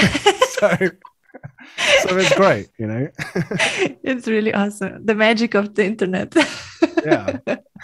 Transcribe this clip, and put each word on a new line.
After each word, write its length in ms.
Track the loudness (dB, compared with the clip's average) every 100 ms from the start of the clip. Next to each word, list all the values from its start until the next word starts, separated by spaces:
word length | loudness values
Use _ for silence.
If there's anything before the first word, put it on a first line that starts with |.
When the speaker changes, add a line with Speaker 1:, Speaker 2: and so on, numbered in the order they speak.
| 2 2 0 2 0 2
Speaker 1:
So, 160 | 0 2 -2 -4 -20 _ _ -20 -20 _ -20 -6 2 2
so 160 | 2 0
it's 180 | 2 4
great, 320 | 4 2 -2 _
you 100 | -6
know? 200 | -4 -6 -8
<laughs> 120 | -8 -6 -4 -2 -2 -2 -4 -4
Speaker 2:
It's 240 | -6 -4 0
really 260 | 0 0
awesome. 520 | 0 -2 -4 -8 -6 -2
The 100 | 2
magic 380 | 2 2 2 0
of 180 | 0 0
the 100 | 0
internet. 500 | 0 -2 -2 0 2 0 -2 -16
<laughs> 340 | -2 0 0 0
Speaker 1:
Yeah. 320 | 0 0 -6 -6 -6 _ -20